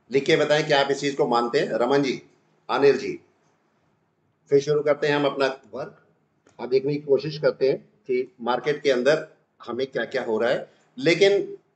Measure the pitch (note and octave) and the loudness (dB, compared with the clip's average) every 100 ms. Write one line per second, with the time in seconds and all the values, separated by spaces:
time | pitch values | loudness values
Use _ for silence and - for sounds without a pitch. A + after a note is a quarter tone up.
0 | _ C3 C#3 D#3 C#3+ D3+ D3+ C#3+ C#3 C#3 | _ -2 0 0 2 0 2 2 2 0
1 | C#3+ C#3 C#3 A#2+ A#2+ C#3+ F3+ A2 B2 C#3+ | -2 -2 0 0 0 -2 -2 -2 2 2
2 | C3+ G#2 - _ _ _ - A#2+ C#3 B2 | 0 -6 -10 _ _ _ -6 2 4 4
3 | G2+ - _ _ _ _ _ _ _ _ | -2 -10 _ _ _ _ _ _ _ _
4 | _ _ _ _ _ C#3+ C#3 D3 D3 C#3+ | _ _ _ _ _ 0 2 0 0 0
5 | D3+ C#3+ C#3 C3+ E3+ - G#2 A#2+ D3+ - | 0 0 0 0 -2 -2 -14 -14 -14 -16
6 | _ _ _ _ _ - A#2 C3+ C3+ D3 | _ _ _ _ _ -16 -2 0 0 -4
7 | D3 C3+ D#3 D#3 C#3 - C3 - - _ | 0 0 0 -2 -2 0 -2 -2 -8 _
8 | - B2+ B2+ _ A#2 B2 D3 C#3+ C#3+ B2 | -4 -4 -4 _ -4 -2 -2 -2 0 2
9 | B2+ D#3 - _ _ _ - A#2 C3+ B2 | 2 0 -2 _ _ _ -12 -8 -6 -6
10 | A2 B2+ A#2 A2 A#2 E3+ - _ _ - | -6 -6 -4 -2 0 -2 -6 _ _ -2
11 | C#3+ E3 G3 G3 - - _ | 0 4 4 4 -2 -12 _